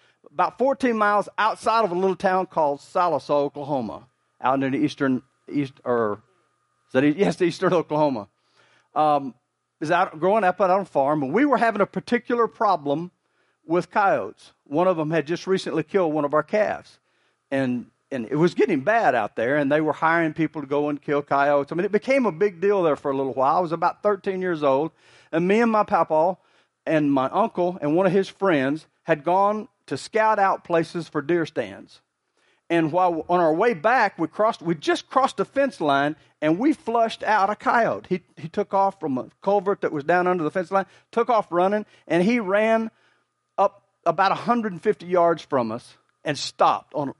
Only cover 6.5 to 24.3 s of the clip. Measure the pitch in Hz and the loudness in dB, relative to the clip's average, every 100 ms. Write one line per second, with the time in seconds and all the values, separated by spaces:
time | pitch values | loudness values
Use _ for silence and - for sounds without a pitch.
6.5 | _ _ _ _ 131 147 151 190 170 175 | _ _ _ _ 2 2 2 0 0 -2
7.5 | - 185 175 - 151 151 123 101 _ _ | 0 0 0 0 0 0 -2 -8 _ _
8.5 | _ _ _ _ - 151 147 139 - _ | _ _ _ _ 0 2 2 -2 -12 _
9.5 | _ _ _ 151 175 190 160 175 220 185 | _ _ _ -2 0 0 -2 0 2 2
10.5 | 180 190 190 190 147 135 156 131 175 294 | 2 2 2 0 -2 0 0 0 0 2
11.5 | 240 226 208 196 - - 240 - 240 226 | 2 0 0 -2 -4 -4 -4 -2 -2 -2
12.5 | - 220 175 143 143 180 - _ _ _ | 0 0 0 0 -4 -4 -14 _ _ _
13.5 | _ - 170 170 226 196 147 98 - - | _ -2 -2 0 0 2 2 -2 -12 -20
14.5 | _ _ 143 185 170 151 165 143 170 - | _ _ 0 0 0 0 -2 -2 -6 -2
15.5 | 190 - 147 151 202 170 151 143 151 147 | -2 -2 -6 -2 0 0 0 0 0 0
16.5 | 208 208 78 - _ _ _ _ _ _ | -2 -2 -4 -10 _ _ _ _ _ _
17.5 | 135 131 123 - _ _ - 110 151 170 | -4 -2 -4 -8 _ _ -10 -6 0 0
18.5 | - 403 156 135 226 180 123 104 - 117 | 2 0 0 0 2 2 2 -2 -2 -2
19.5 | 147 139 151 156 143 160 165 160 - 156 | 0 0 0 0 0 0 2 0 -2 -4
20.5 | 156 139 143 147 147 - 147 143 139 139 | -4 -6 -4 -2 -6 -4 -4 0 0 2
21.5 | 143 139 160 202 202 240 269 233 160 208 | 2 0 -4 -2 -2 0 0 0 0 -2
22.5 | 170 196 202 170 139 147 135 135 123 131 | 0 0 2 2 0 -2 -4 -4 0 0
23.5 | 165 175 165 170 - 208 202 202 | 2 0 -2 -2 0 -2 -2 -4